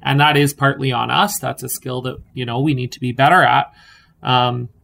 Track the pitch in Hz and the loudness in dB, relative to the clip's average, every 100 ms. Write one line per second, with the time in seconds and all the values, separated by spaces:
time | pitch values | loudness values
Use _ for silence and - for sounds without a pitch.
0 | 139 139 147 143 143 - 139 139 135 120 | -2 2 4 4 2 2 -2 0 -2 -2
1 | 117 139 208 202 127 123 127 - 131 127 | -2 0 0 -2 -8 -8 -10 -10 -8 -8
2 | 127 - - - 120 120 151 131 123 - | -8 -10 -14 -10 -6 -2 -2 -2 -4 -8
3 | 123 120 139 180 123 135 - _ _ _ | -6 2 4 6 4 2 0 _ _ _
4 | _ _ - 127 123 123 123 _ | _ _ -2 0 0 -2 -8 _